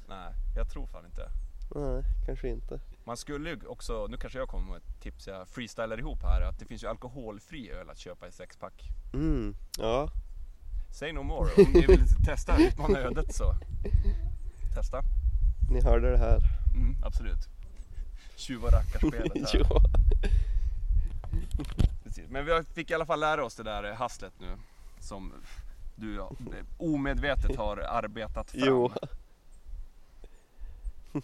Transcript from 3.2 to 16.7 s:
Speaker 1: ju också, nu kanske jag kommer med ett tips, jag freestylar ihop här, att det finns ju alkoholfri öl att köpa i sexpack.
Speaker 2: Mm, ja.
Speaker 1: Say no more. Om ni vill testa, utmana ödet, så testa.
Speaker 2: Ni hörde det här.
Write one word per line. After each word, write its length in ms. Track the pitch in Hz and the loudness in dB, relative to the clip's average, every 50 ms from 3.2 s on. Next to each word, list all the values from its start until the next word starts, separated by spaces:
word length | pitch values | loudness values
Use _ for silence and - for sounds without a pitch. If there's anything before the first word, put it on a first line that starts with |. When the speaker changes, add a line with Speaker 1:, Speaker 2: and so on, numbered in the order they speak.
| - - 147 143 151 170 | -8 -8 -8 -8 -6 -8
Speaker 1:
ju 80 | 156 107 - - | -8 -10 -10 -12
också, 400 | 123 - - - 117 110 104 110 | -14 -12 -8 -6 -6 -6 -6 -6
nu 80 | 120 127 | -6 -8
kanske 220 | - 117 - 131 | -8 -8 -8 -8
jag 80 | 131 - | -8 -6
kommer 200 | - 123 - - | -4 -4 -4 -6
med 100 | - 101 | -6 -10
ett 240 | - - - - | -10 -12 -14 -12
tips, 260 | - - - - - 98 | -12 -14 -14 -14 -14 -14
jag 200 | 95 95 92 - | -14 -14 -14 -14
freestylar 520 | - 127 120 107 - - 113 110 113 110 | -12 -12 -12 -10 -8 -6 -6 -6 -6 -6
ihop 240 | 110 110 - - - | -6 -6 -6 -2 2
här, 180 | - - - | 2 4 4
att 180 | - - - - | 2 0 -2 -6
det 60 | - | -10
finns 180 | - 123 107 107 | -12 -12 -10 -8
ju 40 | 104 | -8
alkoholfri 840 | 113 - - 120 117 143 120 110 104 101 - - 160 143 117 87 | -8 -10 -10 -14 -12 -12 -12 -12 -12 -14 -16 -16 -14 -14 -12 -12
öl 180 | - 90 90 - | -12 -14 -14 -14
att 80 | 73 - | -16 -16
köpa 300 | - 90 87 - - 87 | -16 -16 -16 -16 -16 -18
i 40 | |
sexpack. 580 | - - 90 - - - 104 95 - - - - - - - - - | -16 -16 -18 -18 -18 -16 -16 -16 -14 -12 -10 -10 -10 -10 -10 -8 -4
Speaker 2:
Mm, 420 | 135 156 160 151 127 107 104 98 - - - - - | -2 0 0 0 0 -2 -4 -6 -8 -12 -12 -8 -4
ja. 320 | 104 113 117 131 151 160 - - - - - - - - - - - - - - - - | -2 0 0 0 -2 -2 -4 -6 -8 -8 -10 -12 -12 -12 -14 -14 -12 -8 -6 -6 -6 -6
Speaker 1:
Say 200 | - - - 165 160 | -8 -10 -8 -8 -6
no 100 | 143 139 | -6 -4
more. 260 | - - 143 156 147 - 202 | -4 0 0 0 4 8 8
Om 140 | 190 131 - | 8 10 10
ni 120 | 175 - | 6 8
vill 220 | - 185 - - - - - - | 10 8 8 10 8 6 6 6
testa, 320 | 196 196 - - - 170 294 | 2 2 0 0 2 6 6
utmana 420 | 330 381 - - 143 - 196 135 | 6 6 4 2 2 2 2 2
ödet, 360 | 127 123 120 - - - - | 0 -2 -2 -2 -2 -2 -2
så 200 | - 110 - - - - - - - - - - - - - - - - - - - - - - - - - - | -2 2 2 2 2 0 -4 -6 -4 -2 2 2 4 4 4 2 0 0 -4 -6 -6 -8 -10 -8 -4 -4 -2 -2
testa. 300 | 127 - - - 127 - - - - - - - - - - - - - - | -2 -2 -2 -2 0 0 0 0 2 2 2 2 4 4 2 2 4 2 4
Speaker 2:
Ni 100 | - - - | 4 6 6
hörde 280 | - 113 113 - - | 6 6 6 6 6
det 60 | - - | 6 6
här. 220 | 113 113 - - - - - - - - | 6 6 6 6 6 6 4 4 4 4